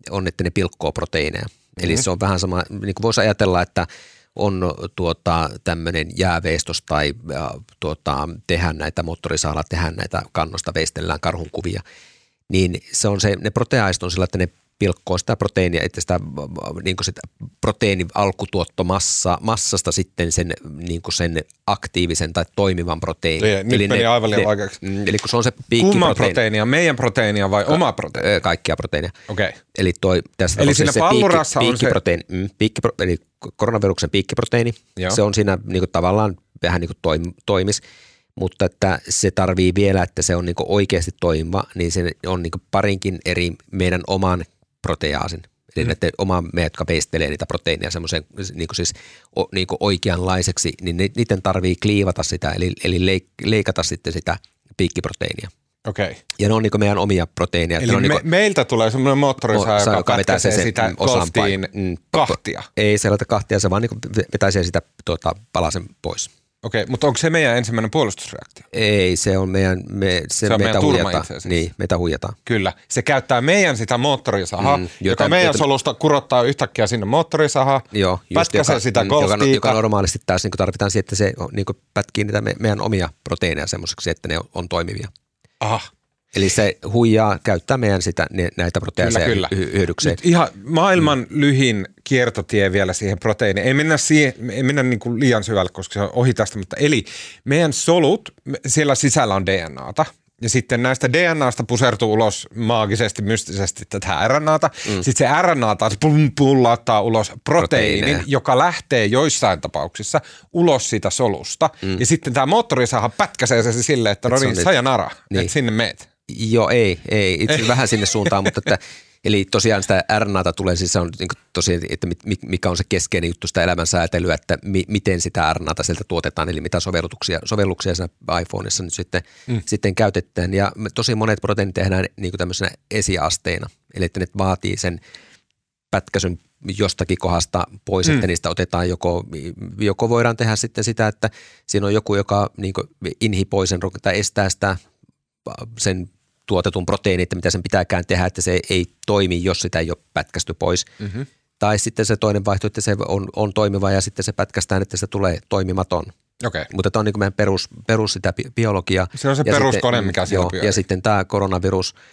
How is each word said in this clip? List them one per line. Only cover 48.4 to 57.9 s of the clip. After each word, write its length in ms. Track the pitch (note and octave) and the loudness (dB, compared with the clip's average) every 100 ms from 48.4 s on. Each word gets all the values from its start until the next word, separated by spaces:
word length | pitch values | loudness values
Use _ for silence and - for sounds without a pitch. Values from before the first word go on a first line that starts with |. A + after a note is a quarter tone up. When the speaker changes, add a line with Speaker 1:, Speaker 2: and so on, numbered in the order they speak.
| F#2 | -12
Speaker 1:
niinku 200 | E2+ D#2+ | -8 -8
siis 180 | - F2 - - - _ - | -4 -6 -6 -16 -20 _ -6
o-, 100 | F#2+ | -4
niinku 240 | F#2+ F2+ - | -4 -4 -2
oikeanlaiseksi, 920 | G2+ F#2 G2+ F2 F#2 F#2 F#2 - F2 - | 0 0 0 0 0 0 0 -2 -4 -4
niin 140 | F2+ E2+ | -6 -2
ni-, 160 | G2 - | -2 -2
niiden 260 | A#2 F#2+ | -2 0
tarvii 340 | F#2+ F#2 F2+ F2 | 0 0 0 0
kliivata 460 | A2 G#2 F#2+ - | 2 2 2 -2
sitä, 280 | - F2 D2+ | -4 -4 -4
eli, 220 | - F2+ - | -2 -4 -2
eli 220 | - F2 F#2 | -2 0 2
leik-, 280 | F#2+ - - | 0 -4 -6
leikata 380 | - A2 F#2+ - | 0 0 0 -2
sitten 300 | - - E2 | -4 -6 -6
sitä 240 | D#2+ E2 F2 - _ _ - | -6 -6 -6 -10 _ _ -2
piikkiproteiinia. 720 | F2+ - - - - - - - _ _ A2+ | -2 -2 -6 -6 -8 -8 -12 -16 _ _ -10
Speaker 2:
Okei. 280 | - F#2+ - - - | -4 -4 -6 -14 -2
Speaker 1:
Ja 100 | G#2 | 2
ne 60 | |
on 80 | A2 | 2
niinku 160 | G#2+ G2+ | 2 2
meidän 200 | G2+ G2+ | 2 2
omia 280 | G2+ F#2 E2 | 2 2 0
proteiineja, 520 | - F2 F2 E2+ E2 | -4 -2 0 0 0
että 40 | |
Speaker 2:
Eli 80 | A#2 | 0